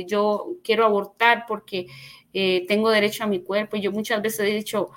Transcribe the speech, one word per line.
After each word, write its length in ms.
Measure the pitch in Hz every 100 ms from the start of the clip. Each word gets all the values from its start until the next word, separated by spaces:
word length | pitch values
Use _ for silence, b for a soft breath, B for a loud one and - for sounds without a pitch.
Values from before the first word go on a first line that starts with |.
| 180
yo 520 | 208 208 208 - -
quiero 220 | - 214
abortar 600 | 220 202 196 - 233 220 -
porque, 380 | 208 - 190 180 B B B _
eh, 320 | 190 190 185 180
tengo 220 | 208 220
derecho 340 | 214 208 214
a 40 | 214
mi 140 | 185
cuerpo. 340 | 185 202 214 214
Y 40 |
yo 100 | 190
muchas 280 | 208 214 214
veces 180 | 220 220
he 140 | 208
dicho, 360 | 214 214 208 175